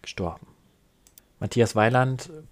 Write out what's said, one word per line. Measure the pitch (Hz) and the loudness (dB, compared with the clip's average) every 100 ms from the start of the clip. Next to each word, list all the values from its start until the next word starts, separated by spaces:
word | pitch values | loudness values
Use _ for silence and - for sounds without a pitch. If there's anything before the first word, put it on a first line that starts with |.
gestorben. | - - 87 80 - _ _ _ _ _ _ _ _ - | -14 -8 -8 -8 -18 _ _ _ _ _ _ _ _ -10
Matthias | 107 120 110 107 | -4 2 2 4
Weiland | 110 127 131 127 - 156 - | 4 4 0 -2 -10 -18 -14